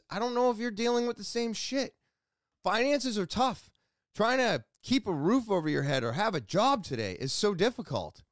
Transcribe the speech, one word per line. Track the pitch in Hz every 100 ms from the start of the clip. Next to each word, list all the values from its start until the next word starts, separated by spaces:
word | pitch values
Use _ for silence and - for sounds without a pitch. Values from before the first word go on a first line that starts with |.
| -
I | 190
don't | 240 240
know | 254
if | 220
you're | 240
dealing | 202 233 240 240
with | 233
the |
same | 196 233 233
shit. | 208 - 269 233 - _ _ _ _ _ _
Finances | 185 214 262 285 262 214
are | 180
tough. | - 262 185 - _ _ _ _ -
Trying | 220 262
to | 240 151 - _
keep | - 262 208
a |
roof | 156 156 262 220
over | 190 156
your | 143
head | 139 135
or | 117
have | 127 220 170
a |
job | 104 175 247 269
today | 175 120 104 92
is | 139
so | - 208
difficult | 180 214 247 190 117 78 - _